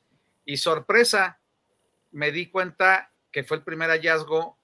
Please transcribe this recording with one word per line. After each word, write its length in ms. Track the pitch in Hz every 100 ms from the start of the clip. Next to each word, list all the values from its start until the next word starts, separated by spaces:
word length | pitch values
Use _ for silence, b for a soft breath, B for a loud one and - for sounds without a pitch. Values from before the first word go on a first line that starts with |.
| _ _ _ _ -
y, 120 | 143
sorpresa, 840 | 170 156 - 220 233 208 185 - _ _ _ _ _ _ _
me 200 | 147 151
di 160 | 156 175
cuenta 640 | 185 180 - 185 190 - _ _
que 120 | 147
fue 140 | 135 156
el 60 |
primer 260 | 156 160 165
hallazgo, 680 | 160 165 160 151 160 - -